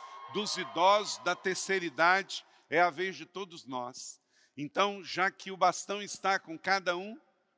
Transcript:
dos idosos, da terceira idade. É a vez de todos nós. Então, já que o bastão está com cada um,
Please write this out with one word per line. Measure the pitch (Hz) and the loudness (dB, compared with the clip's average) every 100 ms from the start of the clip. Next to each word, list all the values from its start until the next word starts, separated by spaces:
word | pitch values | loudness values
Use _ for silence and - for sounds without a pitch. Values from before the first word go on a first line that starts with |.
| - - - | -18 -16 -10
dos | 160 208 180 | -6 -4 -4
idosos, | 151 156 185 208 202 - | -4 4 6 6 2 -4
da | 180 | -2
terceira | 180 190 180 - 190 | -2 -2 -2 -2 -2
idade. | 175 131 170 190 190 - - _ _ | -2 4 4 4 0 -8 -14 _ _
É | 151 | 4
a | 175 | 4
vez | 147 190 147 | 2 -6 -6
de | 156 | -12
todos | 185 196 165 117 | -12 -12 -14 -10
nós. | 131 123 123 - - _ _ _ - | -8 -8 -10 -16 -18 _ _ _ -12
Então, | 147 - 202 202 | -4 0 0 0
já | 156 170 190 | -6 0 0
que | - 190 | -2 -10
o | 190 | 2
bastão | 180 170 - 202 | 2 2 -4 -6
está | 202 - 190 190 | -8 -4 0 0
com | - 160 | -2 -6
cada | - 196 180 175 | 0 0 0 -2
um, | 202 254 _ _ _ | -6 -12 _ _ _